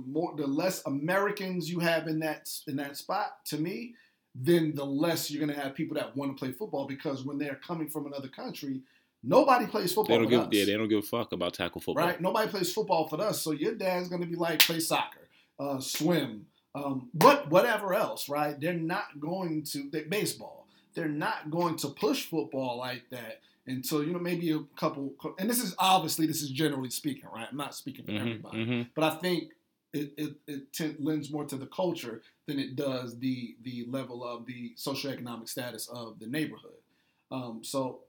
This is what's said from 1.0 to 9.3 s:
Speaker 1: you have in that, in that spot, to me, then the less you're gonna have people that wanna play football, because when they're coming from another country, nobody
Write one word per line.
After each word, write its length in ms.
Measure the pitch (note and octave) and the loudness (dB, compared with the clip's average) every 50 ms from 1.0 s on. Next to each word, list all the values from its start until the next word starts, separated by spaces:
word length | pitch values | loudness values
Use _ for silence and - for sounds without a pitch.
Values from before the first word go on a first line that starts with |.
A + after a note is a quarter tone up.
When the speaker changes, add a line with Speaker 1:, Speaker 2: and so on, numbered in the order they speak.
| D3 E3 F#3 G3 G3+ G#3 G3+ - F#3+ F#3 F3+ F3+ D#3+ D#3 | 2 2 4 4 4 2 0 -2 -2 -2 -2 -2 -2 -2
Speaker 1:
you 100 | F3+ E3+ | 0 2
have 280 | E3+ E3+ E3 D#3+ D#3 | 4 4 4 4 2
in 120 | E3+ D#3 D#3 | 0 0 0
that, 280 | D#3+ D#3 D3+ - - - - - - | 0 -2 -2 -4 -6 -10 -10 -8 -6
in 100 | D3+ C3+ | -4 -4
that 200 | C#3 C#3+ C#3+ D3 | -2 -2 -4 -8
spot, 480 | - - - F3+ G3+ G#3 - - - - | -8 -4 -2 0 0 0 -2 -4 -8 -8
to 120 | - D#3 D3 | -4 -2 -2
me, 340 | D#3 F3 G3+ A#3 A#3+ A#3+ - - - _ _ _ _ _ - B2 | 0 -2 -2 -4 -8 -10 -14 -18 -20 _ _ _ _ _ -10 -2
then 360 | B2+ D3 F3 E3+ D#3+ D3+ C#3+ | 4 6 6 6 6 4 0
the 100 | C#3 C#3 | 0 -2
less 460 | C#3 C#3 C3+ D3+ E3+ D#3+ D#3+ - - | 0 0 2 2 2 2 0 -2 -2
you're 80 | D3 D3 D#3 | -2 -2 0
gonna 160 | D3 C#3+ C#3+ | 0 0 -2
have 140 | C#3 C3+ C3+ | -4 -4 -4
people 220 | - D#3+ C3+ D3 | -4 -4 -2 -2
that 200 | D3 B2 A2+ A2 | -4 -4 -4 -4
wanna 180 | C3+ C#3 C#3 C3+ | -4 -2 -2 -4
play 180 | - C#3+ C3 | -4 -4 -6
football, 340 | B2 - - - - C#3 C#3 | -4 -4 -6 -4 -4 -4 -4
because 380 | - C3+ C#3 - D#3+ C3+ C3+ B2+ | -4 -6 -4 -4 -4 -4 -2 -4
when 140 | C#3 C#3+ C#3 | -4 -4 -2
they're 160 | D3 C#3+ C#3 | -2 -4 -4
coming 340 | C3+ - - F3 E3 D#3 D3+ | -6 -6 -6 -4 -4 -4 -4
from 160 | - D#3 C#3+ | -4 -6 -6
another 220 | C#3 C#3+ C#3 C3+ | -6 -6 -8 -8
country, 540 | C3+ - - - B3+ F3+ - - C#3 C3+ C3 - _ _ _ _ _ _ _ - | -10 -10 -10 -8 -8 -8 -6 -4 -4 -4 -6 -6 _ _ _ _ _ _ _ 2
nobody 420 | A#2+ | 6